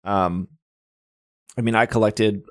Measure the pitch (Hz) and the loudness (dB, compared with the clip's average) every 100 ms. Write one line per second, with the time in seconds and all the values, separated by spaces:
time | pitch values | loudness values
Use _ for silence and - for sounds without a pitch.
0 | 95 101 90 90 90 _ _ _ _ _ | -4 -2 -2 -4 -10 _ _ _ _ _
1 | _ _ _ _ _ - 117 113 117 120 | _ _ _ _ _ -6 -2 0 2 2
2 | 107 104 110 104 - | 0 2 0 -2 -6